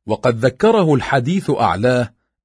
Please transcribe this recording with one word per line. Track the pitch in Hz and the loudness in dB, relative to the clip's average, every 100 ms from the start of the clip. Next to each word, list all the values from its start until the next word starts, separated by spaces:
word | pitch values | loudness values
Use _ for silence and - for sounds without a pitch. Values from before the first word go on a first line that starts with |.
| - | -8
وقد | 107 127 113 | -4 -2 0
ذكره | 123 - 214 226 170 | -2 0 2 2 2
الحديث | 143 - 139 120 190 - | 0 0 -2 0 -2 -2
أعلاه | 143 110 87 120 123 117 _ _ _ | 0 0 0 0 0 -4 _ _ _